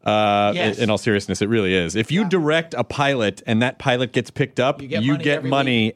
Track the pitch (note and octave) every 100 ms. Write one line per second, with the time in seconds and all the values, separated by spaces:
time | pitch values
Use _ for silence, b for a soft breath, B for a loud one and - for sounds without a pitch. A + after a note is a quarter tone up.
0 | - G#2+ G#2+ G2+ G#2 C3+ C#3 G#2 A2+ G#2
1 | - G2+ G2+ F#2+ G#2 A#2 F#2+ F#2 E2+ G2+
2 | A#2 E3 G#3 F3+ D3+ D#3+ E3 B2 A#2+ -
3 | C#3 C3+ G#2 F#2 - A2+ B2 - C#3 B2
4 | B2+ - A#2+ - C#3 - B2+ C#3 C#3 A#2
5 | A#2+ D3 D#3+ C#3+ C3 C3+ C3 A#2+ A2